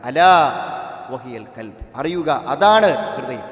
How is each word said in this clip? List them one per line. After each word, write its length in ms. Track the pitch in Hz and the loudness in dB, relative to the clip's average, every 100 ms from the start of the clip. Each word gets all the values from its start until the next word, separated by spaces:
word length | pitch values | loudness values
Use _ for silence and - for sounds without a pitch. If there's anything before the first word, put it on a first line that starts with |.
| 123 | -4
അലാ 240 | 139 180 180 147 120 - - - - - | 4 6 6 4 -2 -8 -10 -12 -14 -14
വഹിയൽ 340 | 127 123 117 104 - | -14 -12 -14 -16 -16
കൽബ്, 260 | 110 - - 120 | -18 -16 -16 -8
അറിയുക 300 | 151 175 160 135 - 143 | -6 -4 -2 -2 -2 2
അതാണ് 360 | 202 214 208 143 156 151 | 4 6 4 2 -4 -8
ഹൃദയം. 280 | 127 120 - | -8 -10 -12